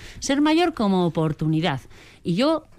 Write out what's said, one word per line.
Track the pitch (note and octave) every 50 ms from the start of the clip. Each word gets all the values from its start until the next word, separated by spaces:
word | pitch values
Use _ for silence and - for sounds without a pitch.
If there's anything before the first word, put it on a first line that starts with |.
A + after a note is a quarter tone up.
| - - - -
ser | - - C#4 C#4
mayor | D4+ D4+ D#4 D#4+ F4 F4 -
como | - A#3 G3+ F#3+ F#3 F3
oportunidad. | E3+ D#3 E3+ D#3 D#3 D3+ - D#3 D#3 D#3+ D#3 D#3+ F3+ C#3 C3 - - - - - - - - -
Y | - E3+
yo | F3+ C4 D4+ D#4+ D4+ - - -